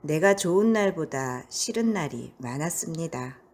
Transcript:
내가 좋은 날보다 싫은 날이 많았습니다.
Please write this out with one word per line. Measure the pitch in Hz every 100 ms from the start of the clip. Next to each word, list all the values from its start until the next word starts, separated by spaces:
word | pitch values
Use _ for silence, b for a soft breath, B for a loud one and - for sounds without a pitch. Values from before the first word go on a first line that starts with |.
내가 | 151 156 196 196
좋은 | 175 180 226
날보다 | 220 202 180 151 135 131 127 -
싫은 | - - 214 233
날이 | 208 147 120 120 -
많았습니다. | 123 135 165 - - 160 165 127 127 131 _